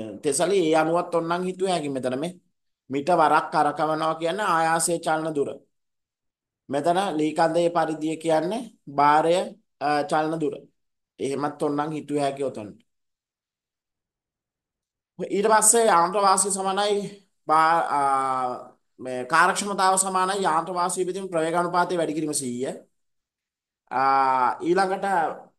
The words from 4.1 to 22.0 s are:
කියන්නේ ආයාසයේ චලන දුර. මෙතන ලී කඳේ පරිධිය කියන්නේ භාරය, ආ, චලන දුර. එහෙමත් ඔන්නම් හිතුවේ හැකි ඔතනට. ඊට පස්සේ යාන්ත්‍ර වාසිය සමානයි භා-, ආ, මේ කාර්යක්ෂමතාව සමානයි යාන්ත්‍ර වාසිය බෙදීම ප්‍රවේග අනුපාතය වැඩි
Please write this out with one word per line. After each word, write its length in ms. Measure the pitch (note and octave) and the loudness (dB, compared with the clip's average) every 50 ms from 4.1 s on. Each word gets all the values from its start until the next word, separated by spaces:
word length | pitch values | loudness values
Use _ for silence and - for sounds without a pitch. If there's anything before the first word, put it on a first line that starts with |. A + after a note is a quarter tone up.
| D#3+ | -4
කියන්නේ 300 | D#3 E3 E3 E3+ G3+ G#3+ | -2 -4 -4 -4 -2 -2
ආයාසයේ 540 | G3 E3+ E3 E3 D#3+ E3 E3 E3 - E3+ E3 | 0 0 2 2 2 2 0 0 0 -2 -2
චලන 280 | E3 E3+ D#3+ D#3+ D#3 D#3+ D#3 | -2 -2 -2 -2 -2 -2 -2
දුර. 160 | C#3+ C3+ A2+ - - - _ _ _ _ _ _ _ _ _ _ _ _ _ _ _ _ _ _ _ _ - | -2 -2 -2 -6 -10 -16 _ _ _ _ _ _ _ _ _ _ _ _ _ _ _ _ _ _ _ _ -6
මෙතන 280 | C3 C#3+ D3 E3+ F3 F#3 G3 F#3+ D3+ | -4 0 0 2 2 2 0 0 -2
ලී 180 | D#3 D3+ D#3 D3+ | 0 -2 0 2
කඳේ 340 | E3 E3 D#3+ D#3+ E3+ E3+ E3+ | 2 0 2 2 2 0 2
පරිධිය 460 | E3+ F3 D#3+ D3+ D#3 D3 D3+ D#3+ D#3+ | 2 0 0 0 -2 -4 -4 -4 -6
කියන්නේ 440 | D#3 - D#3+ D#3 D3+ D#3 F3 G#3+ B3 B3 - - _ _ | -4 -2 0 0 0 0 -2 -4 -6 -8 -12 -18 _ _
භාරය, 460 | - C#3 C#3+ C#3+ C#3+ D3 D#3 D#3 E3 E3+ F#3 G3+ A3 - - _ _ _ | -6 0 2 4 6 6 6 4 4 2 2 0 -4 -8 -16 _ _ _
ආ, 240 | _ C3+ C#3+ D3 D3 C#3+ | _ -2 -2 0 -2 0
චලන 300 | - E3+ D#3 D#3 D#3 D#3+ E3 | 0 0 0 0 -2 -2 -2
දුර. 140 | D#3+ C#3 - - - - _ _ _ _ _ _ _ _ _ - | -4 -4 -4 -6 -12 -20 _ _ _ _ _ _ _ _ _ -8
එහෙමත් 420 | G2+ C3+ C#3 B2+ D3 C#3+ C#3+ - | -6 -4 -4 -4 -4 -6 -4 -4
ඔන්නම් 300 | D#3+ D3 D3 C#3+ D3 D#3 | -4 -2 -2 -2 -4 -4
හිතුවේ 320 | D#3 D3 - C#3+ D3 D3 C#3+ | -6 -8 -6 -4 -4 -2 -2
හැකි 200 | C#3 C3+ C3 C#3 | -2 -2 -4 -6
ඔතනට. 340 | C3 - A#2 G#2+ G2+ F2 - _ _ _ _ _ _ _ _ _ _ _ _ _ _ _ _ _ _ _ _ _ _ _ _ _ _ _ _ _ _ _ _ _ _ _ _ _ _ _ _ _ _ _ _ _ _ _ - | -6 -6 -8 -12 -14 -16 -20 _ _ _ _ _ _ _ _ _ _ _ _ _ _ _ _ _ _ _ _ _ _ _ _ _ _ _ _ _ _ _ _ _ _ _ _ _ _ _ _ _ _ _ _ _ _ _ -10
ඊට 280 | F#3 - - G3 G3+ | -8 -4 -2 0 2
පස්සේ 360 | A3+ A3 G#3+ G#3 - A#3 A#3 A3+ | 4 4 4 6 4 4 4 4
යාන්ත්‍ර 340 | A3 F#3+ E3+ E3+ F3 F#3 G#3+ | 6 6 4 4 2 2 2
වාසිය 320 | G3+ G3 F#3+ G3 G3 G3+ | 4 4 4 4 2 -2
සමානයි 420 | F#3 G3 F#3+ F#3+ F#3+ G3 G#3 G#3 G#3 G3+ G3 E3+ - - _ _ _ _ _ | -4 -4 -4 -2 -2 0 0 0 0 -2 -4 -6 -10 -16 _ _ _ _ _
භා-, 380 | - D#3 D#3 D#3+ D#3+ E3 E3 D#3 | 2 4 4 6 6 4 2 2
ආ, 840 | - C3+ C#3+ C#3 C#3 C3+ C3+ C3+ C3+ C3 C3 B2+ B2+ B2 - - - - _ _ _ _ - | 0 0 0 2 2 2 0 0 -2 -2 -2 -2 -4 -6 -8 -10 -16 -20 _ _ _ _ -14
මේ 200 | B2 B2+ B2+ B2+ B2 | -10 -8 -8 -8 -2
කාර්යක්ෂමතාව 720 | - E3 D#3+ F3 F3+ F3+ F3 G3+ G#3 G3+ F#3+ F#3+ F#3+ F#3+ | 2 4 4 4 4 2 0 -4 -4 -2 2 2 2 2
සමානයි 460 | F#3+ F#3+ G3 F#3+ F#3 F#3 F#3 F#3+ F3+ F#3+ | 2 0 0 0 0 0 0 0 0 0
යාන්ත්‍ර 300 | E3+ D#3 D#3+ E3 F3 F#3 | 0 0 0 -2 -2 -4
වාසිය 320 | F3 F3 F#3 F3 F#3 F3+ | -2 -2 -2 -2 -4 -4
බෙදීම 220 | F3 F3+ G3 G3 | -4 -6 -8 -8
ප්‍රවේග 280 | F#3 F3+ E3 D#3+ E3 E3 | -4 -2 -2 -2 0 0
අනුපාතය 380 | F3 F3 E3+ E3 F3+ F3 F3 F#3 | 0 -2 0 0 0 0 0 0
වැඩි 180 | F3 | -2